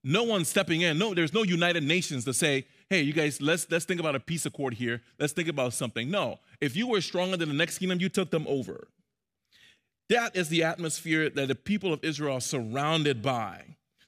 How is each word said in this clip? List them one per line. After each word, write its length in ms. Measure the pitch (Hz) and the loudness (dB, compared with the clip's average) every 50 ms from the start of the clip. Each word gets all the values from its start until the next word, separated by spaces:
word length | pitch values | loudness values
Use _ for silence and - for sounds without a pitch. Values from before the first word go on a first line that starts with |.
| - | 2
No 160 | 131 156 214 | 2 2 4
one 220 | 240 233 220 190 156 | 4 4 2 2 2
stepping 380 | - - 202 190 175 165 160 | 2 2 2 4 4 2 2
in. 160 | 180 170 151 156 | 4 2 2 2
No, 160 | 208 226 190 | 0 2 2
there's 180 | 175 165 147 | 2 0 2
no 100 | 151 226 | 2 2
United 400 | 220 180 180 165 175 175 175 170 | 2 2 2 2 2 2 2 2
Nations 440 | 147 139 165 185 160 - 156 127 110 | 2 2 2 2 0 -2 -4 -4 -2
to 80 | 135 123 | -2 0
say, 320 | - 170 151 139 135 131 _ _ _ _ _ | 2 2 2 2 0 -2 _ _ _ _ _
"Hey, 100 | 190 180 | 0 2
you 140 | 143 143 147 | 2 2 2
guys, 260 | 160 151 147 127 - | 2 0 0 0 0
let's, 260 | 139 147 170 175 - - | 0 0 0 0 0 -2
let's 160 | 165 165 - | -2 -2 0
think 140 | - 185 170 | -2 -2 -2
about 140 | 160 160 139 | 0 -2 -2
a 60 | 131 | -2
peace 240 | - - 165 165 - | -4 -4 -4 -4 -4
accord 300 | 147 - - 139 131 120 | -6 -4 -4 -4 -4 -2
here. 280 | 107 123 117 120 120 - _ _ - | -2 -2 -4 -4 -4 -8 _ _ -2
Let's 140 | 143 147 | -2 -2
think 160 | - 180 170 165 | 0 -2 -4 -2
about 240 | 151 139 131 123 | 0 0 -2 -2
something." 380 | 113 - 135 117 - 117 117 139 | -2 -4 -4 -4 -4 -4 -4 -2
No, 300 | 190 202 156 117 - - _ _ - _ | -2 0 -2 -2 -4 -8 _ _ -6 _
if 160 | 147 143 120 | -4 -2 0
you 100 | 180 240 | -2 0
were 140 | 247 226 196 | 0 0 0
stronger 380 | 156 - - 180 180 185 190 175 | 0 0 -2 -2 0 0 0 -2
than 100 | 165 151 | 0 0
the 60 | 139 | 2
next 240 | 147 170 165 - - | 0 0 0 0 -4
kingdom, 220 | 185 185 185 175 | -2 -2 0 0
you 100 | 180 190 | 0 0
took 200 | - 202 190 - | 0 0 0 0
them 160 | - 160 151 | -2 -2 0
over. 420 | - 143 135 113 92 64 - - _ _ _ _ _ _ _ _ _ _ _ _ _ _ - - - _ _ _ _ _ _ _ - | 0 -2 -2 -2 -6 -10 -12 -16 _ _ _ _ _ _ _ _ _ _ _ _ _ _ -20 -20 -20 _ _ _ _ _ _ _ 2
That 260 | 202 240 233 220 - | 2 2 2 0 -2
is 140 | 185 175 151 | -2 -2 2
the 120 | 175 165 | 2 2
atmosphere 680 | 160 160 - - 170 156 151 - - 165 160 156 156 143 | 2 2 0 -2 -4 -4 -4 -6 -2 -2 0 0 0 0
that 180 | - 143 139 135 | 0 -2 -2 -2
the 60 | 131 | -2
people 380 | - _ - 208 208 196 190 | -4 _ -2 -2 0 2 0
of 120 | 156 - - | -2 0 -2
Israel 320 | 160 156 139 151 143 135 | -4 -2 -2 -2 -2 -2
are 40 | 127 | -2
surrounded 840 | 120 - 156 131 113 107 117 139 143 151 160 160 151 147 135 113 | -2 -4 -4 -4 -4 -4 -2 0 0 2 2 2 2 2 0 2
by. 540 | 104 135 127 117 110 98 87 90 - - - _ _ _ _ _ _ | 0 -2 0 0 -4 -6 -8 -14 -18 -20 -20 _ _ _ _ _ _